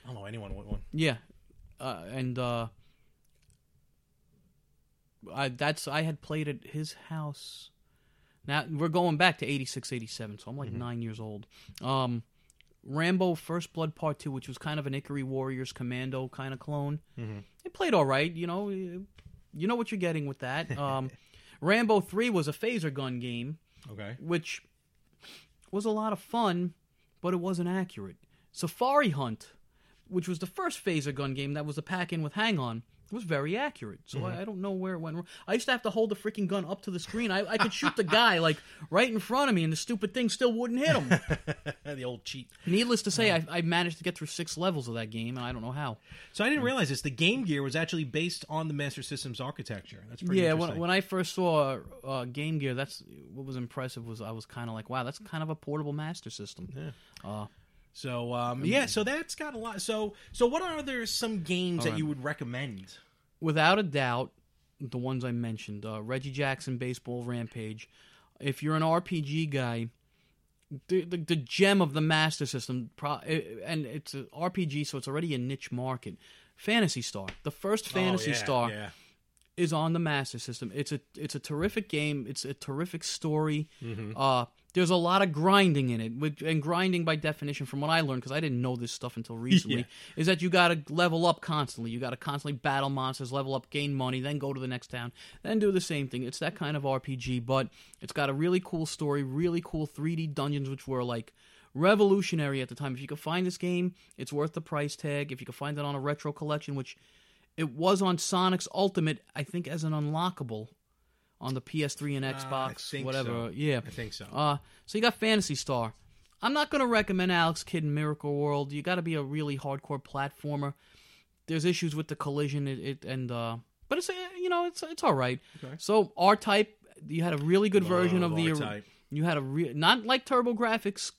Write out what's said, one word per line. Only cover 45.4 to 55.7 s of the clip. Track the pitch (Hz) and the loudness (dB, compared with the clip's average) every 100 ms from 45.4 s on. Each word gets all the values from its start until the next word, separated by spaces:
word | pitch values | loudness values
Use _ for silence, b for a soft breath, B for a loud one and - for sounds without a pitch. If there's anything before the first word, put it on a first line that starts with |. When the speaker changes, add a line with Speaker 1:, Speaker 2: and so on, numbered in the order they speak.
Speaker 2:
I | 123 | -6
don't | 123 | -6
know | 113 | -6
how. | 135 139 110 B B B | -6 -6 -6 B B B
Speaker 1:
So | - | 0
I | 220 | 2
didn't | 294 | 2
Speaker 2:
Yeah. | 247 | 2
Speaker 1:
realize | 262 147 | 2 2
this. | 139 | 0
The | 151 | -2
Game | 120 170 254 | 2 2 4
Gear | 202 143 | 2 0
was | 139 156 | 0 -2
actually | 165 165 | -2 -2
based | 143 151 170 - - | -2 -2 -2 -4 -6
on | 156 160 | -4 -2
the | |
Master | 147 143 139 | -2 -4 -6
System's | 127 139 139 113 | -8 -8 -8 -8
architecture. | 131 147 131 104 - - 110 | -8 -8 -8 -10 -10 -18 -18
That's | 120 | -6
pretty | 180 190 | 2 4
Speaker 2:
Yeah, | 170 | 6
Speaker 1:
interesting. | 160 170 156 | 4 2 0
Speaker 2:
when, | 170 | 2
when | |
I | 190 | 2
first | 190 185 175 | 2 0 0
saw, | - 180 156 139 127 - - | 2 4 4 4 0 -8 -12
uh, | 135 135 | -6 -4
Game | 123 120 151 160 | -4 -4 -2 0
Gear, | 135 | 0
that's | 123 139 - - 67 - | -2 -4 -8 -16 -20 -16
what | 110 | -14
was | 135 127 | -10 -8
impressive | 120 - 127 123 117 | -8 -6 -8 -8 -10
was | 110 | -10
I | 107 | -10
was | 113 - | -10 -10
kinda | - 117 | -10 -8
like, | 110 107 | -8 -6
"Wow, | 131 | -6
that's | 123 - | -6 -8
kind | 214 160 | -10 -6
of | 156 | -6
a | |
portable | 156 - | -6 -6